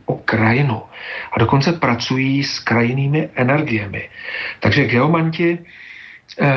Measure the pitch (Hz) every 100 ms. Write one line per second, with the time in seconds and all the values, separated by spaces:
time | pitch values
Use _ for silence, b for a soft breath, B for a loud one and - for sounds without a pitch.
0 | - 123 - 110 110 120 143 107 - B
1 | B B B - 113 139 156 170 131 120
2 | - 131 135 139 139 - - 113 117 131
3 | 139 151 160 - 127 147 139 110 98 95
4 | - B B B B B - 107 107 120
5 | 143 165 160 160 170 170 175 - - -
6 | - - - - 143